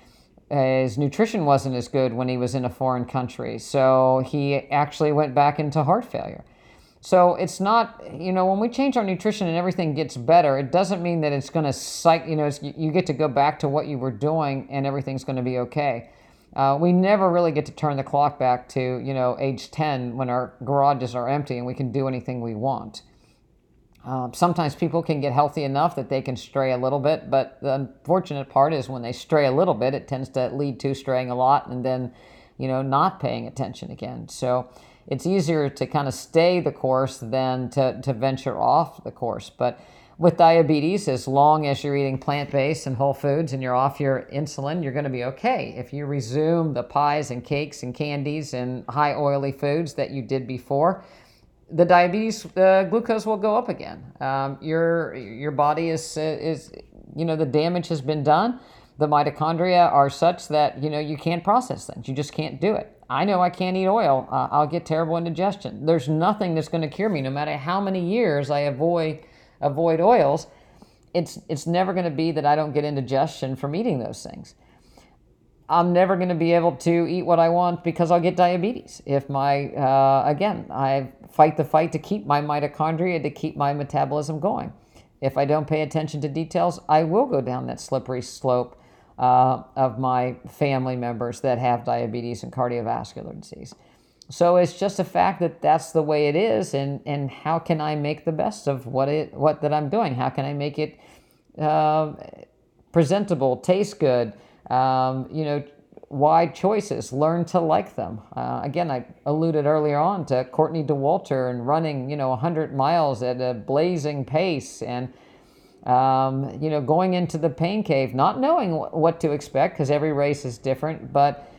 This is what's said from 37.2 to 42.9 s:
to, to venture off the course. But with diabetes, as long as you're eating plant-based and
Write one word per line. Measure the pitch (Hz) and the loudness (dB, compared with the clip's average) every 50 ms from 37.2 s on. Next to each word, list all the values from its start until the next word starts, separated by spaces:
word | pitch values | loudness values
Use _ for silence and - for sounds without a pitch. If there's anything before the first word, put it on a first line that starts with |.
| 123 113 113 131 131 131 127 127 127 123 | -8 -4 -2 -2 -2 -2 -2 -2 -4 -4
to, | - 139 131 131 - - | 0 0 0 0 0 -2
to | 123 139 127 | -4 -4 -4
venture | 107 123 135 131 131 - 135 113 - | 0 0 -2 -2 -2 -4 -4 -2 0
off | 117 123 131 143 135 135 - - - | 2 4 4 4 2 0 -4 -12 -14
the | - | -14
course. | - - 127 117 110 113 - - | -10 -8 -6 -6 -6 -6 -10 -14
But | - - 123 123 - - - - - - - - - - | -6 -4 -2 -2 -2 -6 -14 -20 -20 -20 -20 -20 -6 2
with | 160 175 165 180 | 2 2 6 8
diabetes, | 170 165 165 165 160 139 156 147 139 160 190 202 202 156 | 8 8 8 8 6 6 4 2 2 0 -2 -2 -2 -2
as | 131 120 - 135 | -2 -2 -2 0
long | 131 139 143 151 156 156 151 143 | 4 6 6 6 6 4 2 -2
as | 139 139 - | -2 -2 -2
you're | 147 139 139 | -2 -2 0
eating | 139 135 131 135 | 0 0 -2 -4
plant-based | - - 143 143 143 - - 143 131 143 156 - - | -4 -4 -4 -4 -4 -2 -2 0 0 0 -2 -4 -4
and | 139 | -6